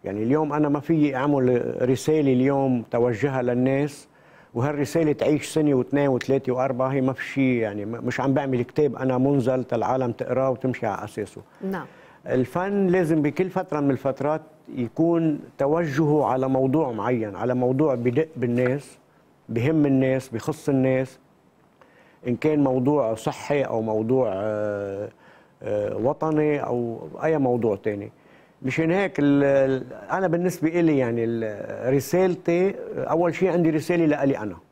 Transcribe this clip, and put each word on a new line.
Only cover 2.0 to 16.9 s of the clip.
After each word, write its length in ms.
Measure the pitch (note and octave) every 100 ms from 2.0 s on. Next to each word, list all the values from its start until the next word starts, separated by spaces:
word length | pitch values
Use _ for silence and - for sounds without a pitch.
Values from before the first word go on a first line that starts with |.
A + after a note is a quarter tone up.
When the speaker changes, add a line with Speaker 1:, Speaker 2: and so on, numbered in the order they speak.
| - D#3 C#3
Speaker 1:
اليوم 500 | B2 C3 C#3 C3+ B2 A2
توجهها 500 | A#2 B2 A2 C#3+ C3
للناس 680 | B2 B2 C3 C3+ C#3+ - - _ - - -
وهالرسالة 580 | A#2 C#3 D3 C#3 E3 D#3
تعيش 380 | D3 - D3+ -
سنة 240 | D#3 D3+
واثنين 340 | C3+ B2 C#3+ C#3+
وثلاثة 460 | B2 - C3+ C3
وأربعة، 340 | B2+ C3 A#2+ C3
هي 140 | C#3
ما 120 | C3
في 120 | B2+
شيء. 360 | - C#3 C3 B2
يعني 240 | A2 G#2
م-، 200 | G2+ A#2
مش 160 | A#2+ B2
عم 120 | C3+
بعمل 280 | C3+ C#3 B2+
كتاب 340 | A#2+ - D3
أنا 220 | A#2 C3 B2+
منزل 460 | C3+ C#3+ A#2+ B2+
تالعالم 480 | A#2+ A#2 G#2 C3 B2
تقراه 380 | A#2 - B2+ C3+
وتمشي 360 | B2+ C3 A#2+
على 180 | A2+ -
أساسه. 380 | G#2 - G2+ G2+ - -
Speaker 2:
نعم. 240 | F#3+ F#3 C3+ - - - -
Speaker 1:
الفن 600 | B2+ B2 E3+ F#3+ G3+ F#3+
لازم 340 | F#3 D#3+ D#3+
بكل 280 | D3 - F#3+
فترة 300 | F#3 F#3 D3+
من 120 | C#3+
الفترات 500 | B2+ C#3 B2+ C#3+ D#3 - - -
يكون 640 | C3 A#2 - E3 E3+ D#3+ C#3+ - -
توجهه 680 | C#3 D#3+ E3 C3+ D3+ D3+
على 220 | A2+ C3 C3
موضوع 420 | C3 C3+ D3 C#3+